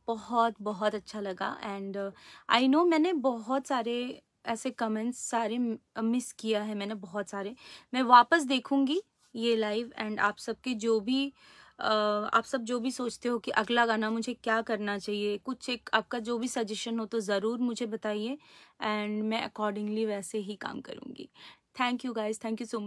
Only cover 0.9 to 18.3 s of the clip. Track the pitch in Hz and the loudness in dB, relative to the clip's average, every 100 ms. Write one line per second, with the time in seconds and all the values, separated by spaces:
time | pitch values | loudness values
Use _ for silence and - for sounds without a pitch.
0.9 | 208 - 214 202 180 202 - 214 196 196 | -2 -8 -8 -6 -4 -4 -4 -8 -6 -6
1.9 | 202 196 - - - - 233 262 294 349 | -6 -6 -8 -20 -10 4 6 8 8 6
2.9 | 311 349 320 254 233 220 269 269 254 226 | 6 4 4 2 0 -2 -2 0 -2 0
3.9 | 240 247 - _ _ 226 226 262 254 226 | -2 -4 -8 _ _ -6 -4 -4 -2 -2
4.9 | 214 233 - - 233 214 247 233 220 _ | 0 -2 -4 -2 -2 0 0 -2 -4 _
5.9 | - 226 247 - - 220 208 214 208 202 | -4 0 0 -2 -6 -2 0 0 -4 -6
6.9 | 214 185 208 196 202 202 254 - - - | -8 -8 -8 -6 -6 -8 -10 -20 -20 -6
7.9 | 254 247 240 - 330 269 262 - 277 269 | 0 10 10 10 6 4 0 2 2 4
8.9 | 349 - _ _ 226 233 220 214 214 233 | 0 -4 _ _ -2 0 2 2 -2 -4
9.9 | - 214 214 208 - - 220 254 220 226 | -6 -4 0 0 0 -8 -6 -4 -2 2
10.9 | 220 202 269 277 - - - - - - | 2 2 0 0 -6 -20 -20 -20 -4 0
11.9 | 214 208 208 214 226 - 254 226 247 254 | 2 2 0 2 0 0 -4 -2 -2 -2
12.9 | 254 240 - 240 240 - - 214 240 233 | -4 -6 -4 -4 -2 0 0 2 2 4
13.9 | 220 220 226 240 240 233 226 226 208 208 | 2 0 -2 -4 -4 -2 0 0 -2 -2
14.9 | 202 208 208 208 208 - 254 - 240 - | -4 -4 -2 -2 -4 -6 -8 -6 -6 0
15.9 | 220 - 240 220 233 247 254 208 214 233 | 0 0 -4 -2 -2 -2 -2 -4 -4 -4
16.9 | 226 214 226 196 196 220 240 247 220 226 | -4 -2 -2 0 0 0 0 -2 -2 -4
17.9 | 220 214 208 226 | -4 -4 -2 -4